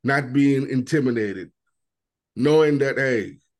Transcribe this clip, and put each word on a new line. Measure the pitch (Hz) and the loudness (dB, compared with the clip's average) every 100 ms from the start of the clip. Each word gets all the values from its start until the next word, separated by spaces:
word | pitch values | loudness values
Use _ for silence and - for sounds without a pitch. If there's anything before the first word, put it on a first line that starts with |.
not | 120 139 127 | -2 -2 0
being | 135 139 135 139 | 2 2 2 0
intimidated, | 131 127 151 127 117 107 95 85 _ _ _ _ _ _ _ _ | -4 -2 -2 0 -2 -4 -6 -12 _ _ _ _ _ _ _ _
knowing | - 135 156 151 143 | -4 2 4 4 2
that, | 135 131 | 0 0
hey, | 135 120 95 - _ _ | -2 -2 -4 -12 _ _